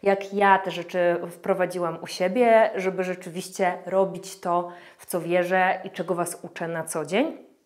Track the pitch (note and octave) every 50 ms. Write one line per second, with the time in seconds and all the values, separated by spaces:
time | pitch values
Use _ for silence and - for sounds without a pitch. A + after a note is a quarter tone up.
0 | - G3 G3 G3 - - - G3+ G3+ G3 F#3+ F#3+ F#3+ F#3 E3 F3 E3 - - F3+
1 | F3 F3 E3+ E3+ - F3 E3+ - - G3 F#3+ E3+ F3+ E3+ F3+ F#3 F3 E3 E3 -
2 | - - - - F3+ F#3 F#3+ B3 A#3+ A#3 A3+ A3 A3+ - - G3 F#3 F#3 F3+ F3
3 | F#3 F3+ F3+ F3+ - F3+ D#3+ F3 F3 - - - F#3+ F3 F3+ F#3 - F3+ F#3 F#3+
4 | F#3+ F#3 F3+ F3+ - - - - - F#3 F3 F3 F3 F3 - - - - - _
5 | - - - F3 E3 E3+ F3 F3+ F3 F3+ F#3+ F#3 F#3 F#3 - - - F#3+ - -
6 | F3 E3+ F3+ E3+ E3+ E3+ - - - E3+ - - F3 E3 E3 E3 D#3+ D#3+ - E3
7 | D#3 D3 F3 G#3+ C#4+ E4 - - - - _ _ _